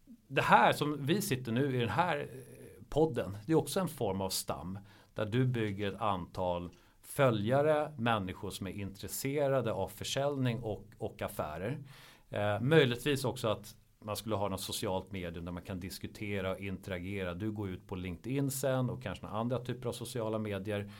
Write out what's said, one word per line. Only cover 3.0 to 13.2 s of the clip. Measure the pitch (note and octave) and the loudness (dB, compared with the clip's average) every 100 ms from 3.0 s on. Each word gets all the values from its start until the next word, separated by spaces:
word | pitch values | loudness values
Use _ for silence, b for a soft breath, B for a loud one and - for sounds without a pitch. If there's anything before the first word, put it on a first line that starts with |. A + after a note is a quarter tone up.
| D#3+ A#2+ F#2 G2+ | 4 2 -2 -4
det | - | 2
är | D#3+ | 4
också | - G3 | 4 0
en | F3+ | 0
form | - G#2+ F#2+ | 0 0 0
av | F#2+ | 0
stam | - - D2 E2 G2+ G2+ b b | -2 -4 -6 -6 -10 -12 b b
där | - | -4
du | G2+ A#2+ | 0 2
bygger | C3 B2 G#2+ G2 G2+ | 4 2 0 0 -2
ett | G2 | 0
antal | A2 F#2 E2+ - F2+ F2 F2 b b b | 0 0 -4 -2 0 0 -4 b b b
följare, | - - C3+ G#2+ G#2 C3+ D3+ D3+ D3+ D3 | -6 2 4 4 2 4 4 2 0 -2
människor | A#2 A2 F#2 F2+ G2 | 0 2 0 -6 -8
som | - F#2+ | -6 -6
är | |
intresserade | G2+ G2 G2 F#2+ - C3+ D3 C#3 C3+ A2+ | -6 -8 -8 -8 -4 -2 2 2 2 2
av | F#2+ F#2+ | 0 -2
försäljning | - A#2+ C#3 C#3+ C#3 B2+ A2 | -4 -4 0 0 2 0 0
och, | A2 G2 - - | -4 -6 -8 -8
och | G#2+ - | -8 -4
affärer. | G2 - D#2+ D#2 G#2 - B B B B - | -6 -4 -4 -4 -4 -4 B B B B -8
Eh, | G#2 G#2 G#2 | -2 0 2
möjligtvis | B2+ D#3+ B2+ A#2+ D3 C3+ | 6 8 6 4 0 0